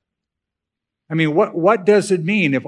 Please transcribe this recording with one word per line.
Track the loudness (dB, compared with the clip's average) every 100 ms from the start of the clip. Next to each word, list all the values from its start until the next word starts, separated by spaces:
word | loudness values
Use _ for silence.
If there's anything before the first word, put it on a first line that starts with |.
| _ _ _ _ _ _ _ _ _ _ -8
I | -2
mean, | 0
what, | 0 0 0
what | 0 2 2
does | 2 2
it | -2
mean | -2 -2 0
if | -2